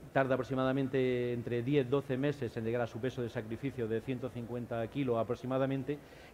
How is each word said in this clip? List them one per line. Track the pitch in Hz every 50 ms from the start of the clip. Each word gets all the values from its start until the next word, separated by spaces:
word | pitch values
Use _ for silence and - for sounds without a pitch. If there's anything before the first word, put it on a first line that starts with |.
| - - -
tarda | 139 135 127 131
aproximadamente | 127 123 - 135 131 131 131 131 139 135 127 - 131 127 127 123 123 123 123 120
entre | 120 113 117 120 120 120
diez, | 131 147 143 127 120
doce | 139 139 135 - 131
meses | 127 139 147 147 147 127 110 -
en | 120 110
llegar | 113 117 123 120
a | 113
su | - 110
peso | 113 131 - 131 120
de | 110
sacrificio | - 123 110 110 113 110 - 135 - - 117
de | 107 113 113
ciento | 110 135 131 120 127 123
cincuenta | - 120 117 107 120 123 120 - 120 117 113 107
kilos | - 139 139 127 117 113
aproximadamente | 110 110 120 - - 123 131 131 135 135 135 135 123 - 147 147 - - - - - -